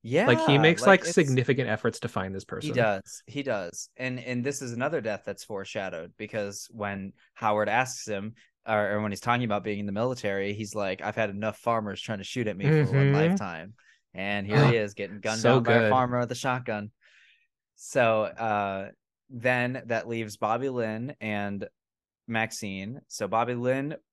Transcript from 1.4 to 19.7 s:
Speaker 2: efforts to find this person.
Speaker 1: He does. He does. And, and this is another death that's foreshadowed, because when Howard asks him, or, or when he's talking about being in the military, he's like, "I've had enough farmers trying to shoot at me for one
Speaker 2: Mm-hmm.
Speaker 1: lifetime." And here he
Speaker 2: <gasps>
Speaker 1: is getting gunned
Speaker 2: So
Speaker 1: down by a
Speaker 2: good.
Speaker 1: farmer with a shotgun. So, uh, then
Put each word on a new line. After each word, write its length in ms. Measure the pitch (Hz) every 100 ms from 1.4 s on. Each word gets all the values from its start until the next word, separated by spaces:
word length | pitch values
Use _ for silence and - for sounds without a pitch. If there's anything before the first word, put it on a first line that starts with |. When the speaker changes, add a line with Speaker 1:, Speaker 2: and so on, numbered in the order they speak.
| 127 131 120
Speaker 2:
efforts 320 | 110 117 -
to 60 | 113
find 280 | - 95
this 100 | 95
person. 240 | - - 147
Speaker 1:
He 60 |
does. 480 | 120 110 98 - -
He 160 | - 139
does. 480 | 135 107 87 - - -
And, 220 | 127 127
and 240 | 123 123
this 180 | 127 139
is 100 | 127
another 280 | 117 143 160
death 220 | 110 101
that's 180 | - 98
foreshadowed, 720 | - 101 95 110 95 82 85
because 520 | _ 107 117 101 98 -
when 440 | 110 101 98 95 - _
Howard 360 | - 110 107 104
asks 380 | 113 127 - -
him, 280 | 98 107 - _ _ -
or, 240 | 107 101 104
or 40 |
when 100 | 107
he's 100 | 98
talking 240 | 120 120
about 180 | 120 104
being 160 | 107 101
in 60 |
the 60 | 104
military, 600 | 101 123 123 104 98 98
he's 220 | 104 104
like, 260 | 107 98 95
"I've 140 | 101
had 140 | 113 107
enough 280 | 98 107 -
farmers 420 | - 113 107 95
trying 160 | - 107
to 40 |
shoot 240 | 95 127 107
at 100 | 92
me 80 |
for 260 | 139 156 143
one 220 | 135 139
Speaker 2:
Mm-hmm. 0 |
Speaker 1:
lifetime." 580 | 143 160 190 95 82 90 113 _ _ _
And 320 | 90 98 101 101
here 180 | 107
he 100 | 139
Speaker 2:
<gasps> 20 | 117
Speaker 1:
is 160 | 104
getting 260 | - 98 101
gunned 200 | 110 110
Speaker 2:
So 140 | 120
Speaker 1:
down 80 | 127
by 100 | 117
a 60 | 117
Speaker 2:
good. 80 | 110
Speaker 1:
farmer 300 | 127 123 123
with 120 | 120
a 40 |
shotgun. 560 | 120 135 127 123 107 104 _ _ _ _ _ _ _ _
So, 480 | _ - 139 117 110
uh, 680 | 104 - 113 104 98 95 98 _ _ _ _
then 540 | 123 123 127 123